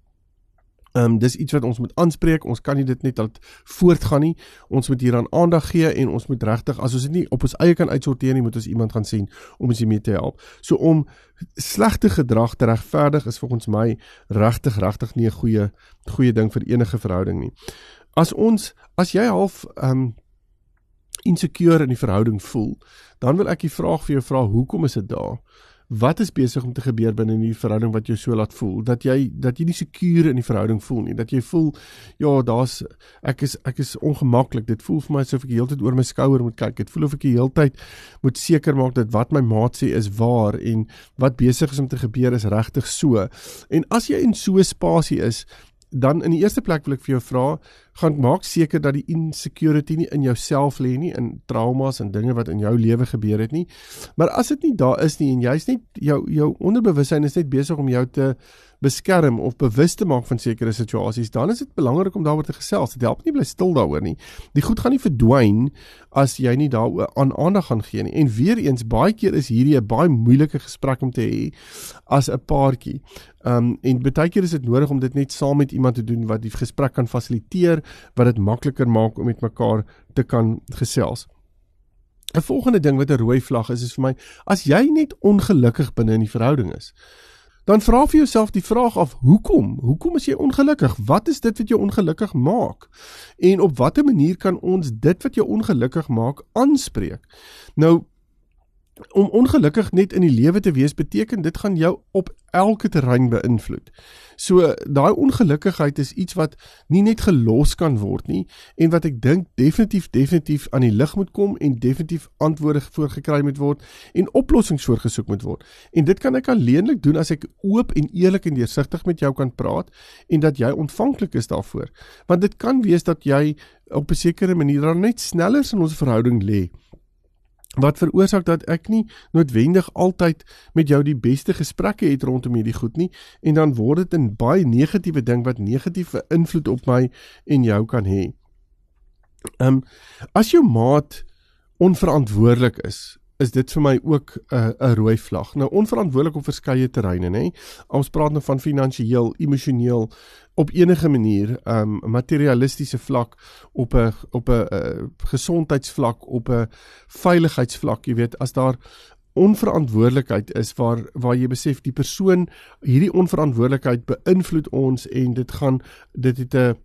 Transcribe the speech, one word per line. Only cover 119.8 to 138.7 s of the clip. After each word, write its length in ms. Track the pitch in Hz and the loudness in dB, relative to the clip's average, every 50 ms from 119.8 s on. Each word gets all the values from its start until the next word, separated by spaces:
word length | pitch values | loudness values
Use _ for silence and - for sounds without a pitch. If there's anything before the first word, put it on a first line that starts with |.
| 175 - _ - - - - - _ - | -6 -10 _ -20 -20 -20 -20 -20 _ -2
en 80 | 165 151 | 0 2
dat 160 | 156 156 139 - | 2 2 2 0
jy 120 | 113 127 | 0 -2
ontvanklik 640 | - - 156 143 - - 220 285 262 - 208 - - | -2 -2 -4 -6 -4 -2 -2 -2 -2 -2 -4 -4 -4
is 160 | 123 113 - | -4 -4 -4
daarvoor. 400 | - - - - - - - - - - - - - - _ - | -6 -6 -6 -8 -10 -10 -10 -12 -14 -20 -20 -20 -20 -10 _ 0
Want 80 | 180 180 | 2 2
dit 160 | 202 202 - | 2 0 -2
kan 240 | - - 233 269 254 220 | -4 -2 -2 0 0 2
wees 200 | 196 175 170 - | 2 2 2 2
dat 240 | 180 160 - - 143 | -2 -4 -2 0 0
jy 280 | 139 139 151 151 147 - - - _ _ _ - | 2 2 2 0 -2 -6 -12 -20 _ _ _ -6
op 180 | - 139 143 - | -6 -4 -2 -2
'n 40 | 156 | -2
sekere 400 | - - 170 170 - 196 185 185 | 0 0 0 0 0 0 0 2
manier 260 | 170 143 143 147 143 | 2 2 2 2 2
dan 200 | 147 160 165 175 | 0 0 0 2
net 200 | 196 240 233 - | 0 0 0 -2
sneller 440 | - - - 170 170 196 254 294 262 - | -6 -6 -2 0 0 2 2 0 0 0
in 80 | 226 196 | 0 -2
ons 160 | 165 160 156 | -2 -2 -2
verhouding 460 | - 147 131 113 113 117 123 120 110 | -2 0 0 2 2 2 2 2 0
lê, 260 | 95 104 107 101 90 - - - _ _ - - _ _ _ _ _ _ _ _ _ _ _ _ _ - - | 0 0 0 0 -2 -4 -8 -14 _ _ -20 -20 _ _ _ _ _ _ _ _ _ _ _ _ _ -8 -2
wat 220 | 131 135 - - - | 0 2 2 2 0
veroorsaak 460 | 175 160 - 180 196 190 214 190 165 170 | -2 0 2 2 2 2 2 0 0 0
dat 160 | 165 151 - - | -2 -2 -2 -4
ek 160 | 170 160 - - | -6 -4 -4 -2
nie 120 | 220 226 214 - - - - _ - | -2 -2 -2 -4 -8 -20 -10 _ 2
noodwendig 520 | 160 165 131 113 110 120 160 180 190 175 - | 2 2 2 2 2 2 4 4 2 0 -2
altyd 520 | - - 180 190 180 - 180 165 160 - - - - - - - - | -2 -2 0 0 0 0 0 0 0 -2 -8 -20 -20 -20 -18 -4 0
met 140 | 160 156 143 | 0 2 4
jou 140 | 143 143 143 | 4 2 2
die 120 | 151 147 | 0 -2
beste 380 | 113 104 120 135 135 - - 180 | 0 0 0 0 0 -2 -4 -4
gesprekke 520 | - 151 - - - 175 208 202 - - 151 | -4 -6 -6 -6 -4 -4 -4 -2 0 0 0
het 160 | 139 127 139 | 0 0 -2
rondom 320 | 131 127 127 127 123 120 | -2 -4 -4 -2 -2 -2
hierdie 200 | 117 107 117 113 | -2 -2 -2 -4
goed 200 | - 123 113 - | -4 -6 -6 -4
nie, 140 | 160 180 180 - - - - _ _ | -4 -4 -4 -6 -12 -20 -20 _ _
en 140 | - 156 151 | -2 0 2
dan 200 | 160 156 151 127 | 4 2 2 2
word 280 | 117 107 123 151 175 185 | 0 0 0 0 0 0
dit 140 | - 175 160 | -2 0 0
'n 140 | 131 107 104 | 0 -2 -2
baie 280 | - 117 123 156 196 170 | -2 0 2 2 2 2
negatiewe 580 | 123 113 123 151 - - 196 170 185 156 139 | 2 2 2 2 2 0 -2 -2 -2 -4 -2
ding 220 | 113 123 120 120 120 | -2 0 -2 -2 -2
wat 140 | 127 123 117 | -4 -4 -4
negatiewe 640 | 98 101 117 139 - 180 170 190 175 - - - - - | -4 -4 -4 -4 -4 -6 -6 -6 -8 -6 -8 -10 -4 -2
invloed 400 | 147 165 170 - - 160 147 117 | 0 0 0 0 -2 -4 -2 -2
op 180 | 127 127 - | -4 -2 0
my 240 | 135 123 127 127 127 - - - - - _ _ | 0 2 2 2 0 -4 -8 -20 -20 -20 _ _
en 200 | - 147 135 120 | 0 2 2 4
jou 200 | 113 104 104 110 | 2 2 0 0
kan 200 | 113 - 117 98 | -2 -2 -2 -2
hê. 280 | 98 98 98 92 - - _ _ _ _ _ _ _ | 0 0 0 -2 -4 -6 _ _ _ _ _ _ _